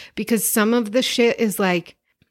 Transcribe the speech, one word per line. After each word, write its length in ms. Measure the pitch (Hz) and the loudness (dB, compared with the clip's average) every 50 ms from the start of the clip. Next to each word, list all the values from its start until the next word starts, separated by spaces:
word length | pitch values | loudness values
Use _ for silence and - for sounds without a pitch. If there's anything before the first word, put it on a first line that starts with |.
| - - - | -20 -14 -10
because 320 | - 220 - 233 214 - - | -8 -4 -2 -2 0 0 0
some 240 | - 226 208 220 233 | 0 2 2 2 2
of 160 | 247 233 208 202 | 0 0 0 0
the 100 | 254 247 | -2 0
shit 360 | - - - 233 233 - - | 0 0 2 2 2 2 0
is, 200 | 226 214 180 - | -2 -2 -2 0
like, 360 | 202 185 180 175 165 - - _ _ _ _ _ _ _ | 0 0 0 -2 -4 -6 -16 _ _ _ _ _ _ _